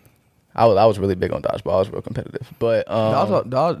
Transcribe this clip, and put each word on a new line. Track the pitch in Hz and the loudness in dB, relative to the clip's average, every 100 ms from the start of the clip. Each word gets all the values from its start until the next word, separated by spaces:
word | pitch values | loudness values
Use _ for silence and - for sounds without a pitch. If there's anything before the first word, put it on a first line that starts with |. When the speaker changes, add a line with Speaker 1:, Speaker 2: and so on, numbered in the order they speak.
| _ _ _ _ _ | _ _ _ _ _
Speaker 1:
I | - 113 | 2 4
was, | 98 | 6
I | |
was | 113 101 | 4 4
really | 98 | -2
big | 92 95 | 0 -2
on | - | -4
dodgeball. | - - - | -4 -4 -2
I | 92 | 0
was | 98 | 0
real | - | -4
competitive. | - - - - - - | -8 -10 -10 -12 -12 -4
But, | 117 110 - | 0 0 0
um, | 110 110 | -2 0
Speaker 2:
Dodgeball, | 135 202 170 113 | 0 0 0 -2
dodge, | 127 165 151 | -2 0 -2